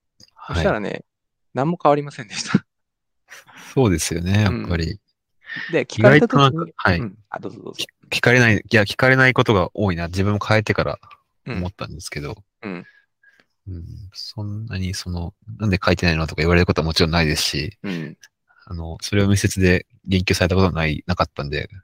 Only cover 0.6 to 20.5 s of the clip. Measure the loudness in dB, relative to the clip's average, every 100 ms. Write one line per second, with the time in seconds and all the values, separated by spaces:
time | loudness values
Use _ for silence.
0.6 | 0 -2 -4 -10 -14 _ _ _ _ -4
1.6 | -2 2 2 2 -2 -14 -14 -12 -2 -2
2.6 | _ _ _ _ _ _ _ -20 _ -20
3.6 | -4 2 2 2 -2 -4 0 2 2 -2
4.6 | -4 -4 -4 -8 _ _ _ _ -16 -14
5.6 | -4 -4 -2 4 6 8 6 4 2 0
6.6 | -8 -2 0 0 -4 -12 -16 -14 -12 -14
7.6 | -16 -12 -14 _ -10 0 4 6 4 2
8.6 | 2 2 2 2 2 4 4 2 2 2
9.6 | 0 -2 -2 -2 -4 -2 -2 -2 0 0
10.6 | 2 -2 -2 -6 -14 -20 _ _ -10 -6
11.6 | -6 -8 -14 -12 -12 -10 -10 -12 _ _
12.6 | -12 -12 -14 _ _ _ _ _ _ _
13.6 | -14 -14 -14 -16 -18 -16 -16 -10 -10 -10
14.6 | -8 -6 -6 -6 -8 -8 -8 _ -18 -4
15.6 | 0 2 2 2 2 0 -2 -2 2 4
16.6 | 4 2 0 0 2 2 0 0 -4 -4
17.6 | -8 -8 -10 -8 -10 -14 -20 _ _ _
18.6 | -14 -12 -10 -10 -2 2 4 4 2 4
19.6 | 4 4 0 _ -2 0 2 2 2